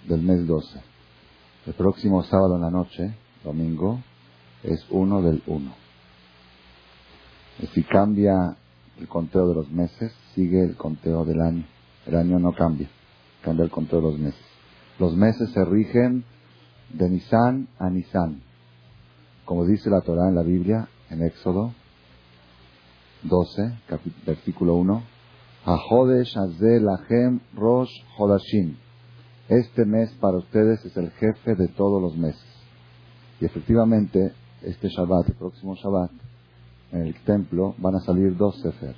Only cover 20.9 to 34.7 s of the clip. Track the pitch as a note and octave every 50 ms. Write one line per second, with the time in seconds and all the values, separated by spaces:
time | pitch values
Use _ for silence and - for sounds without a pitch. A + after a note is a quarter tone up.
20.9 | _ _ - - - D#2+ E2+ E2 - - - F#2 F2+ F#2+ G#2+ A#2+ A#2+ - _ _
21.9 | _ _ _ _ - - _ _ _ - _ _ _ _ - - _ _ _ _
22.9 | _ _ _ _ _ - - D#2 F2 F2+ E2+ - - - G#2 A#2 A#2+ A2+ _ -
23.9 | - D2+ F2 F2 - - - - D#2 D#2+ - - F2 - F2 F2 E2+ F2 F2+ F#2
24.9 | G2+ A2+ A#2 A2+ - - _ - - - - - - - - - F2 E2 - -
25.9 | A2 A#2+ C3 B2+ B2+ B2 B2+ A#2+ - A2 G2 F2+ E2 D#2+ G2+ A2+ A#2 A#2 G#2+ G#2
26.9 | F#2+ F#2 - - A2+ A#2+ B2 B2+ B2 A#2 - - - - G#2 A2+ A#2+ B2+ B2+ B2+
27.9 | - - - - - - G#2 G2+ G2+ G2 - - - G#2+ F#2 D#2+ C#2 - _ -
28.9 | - - - - - - - - - - - - - A#2+ A#2+ - - B2 A#2 G#2
29.9 | G#2+ A2+ A2+ A2+ - - - G2 F#2 F2+ F2 - - A2 G#2+ A2 A2+ G#2+ - F2+
30.9 | - F#2 F2 E2 - - A2 A2 G#2+ - - A#2+ A2 F2+ F#2 E2 - - G2 G2
31.9 | G2+ G2 F#2 F2 D#2 E2 E2+ D#2 D2+ - - - - - - - - - - -
32.9 | - - - - - - - - - - - E2 - F2 D2+ - A2+ A#2 A2+ A2
33.9 | A2+ G#2+ G#2 F#2 - F#2+ F#2 G2 - - - - - - - F#2+